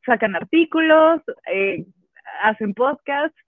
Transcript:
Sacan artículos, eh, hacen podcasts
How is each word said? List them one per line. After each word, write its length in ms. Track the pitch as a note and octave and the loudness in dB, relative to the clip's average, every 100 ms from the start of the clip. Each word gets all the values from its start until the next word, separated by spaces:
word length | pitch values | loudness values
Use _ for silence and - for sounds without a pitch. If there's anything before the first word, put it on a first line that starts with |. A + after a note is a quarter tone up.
Sacan 300 | - A3+ G#3+ | -2 0 0
artículos, 840 | F3 - D#4+ E4 D#4+ D#4+ D#4 D#4+ E4 - - | -4 0 0 2 0 4 6 6 2 -4 -14
eh, 400 | - F#3+ G3 F#3 F3+ _ _ _ - G#2 | -6 -2 -2 -4 -12 _ _ _ -18 -2
hacen 320 | B3+ - G#3+ | -2 -2 -6
podcasts 640 | G#3 C4 D4 - C#4+ D#4+ _ | -2 -2 -2 -6 -4 -4 _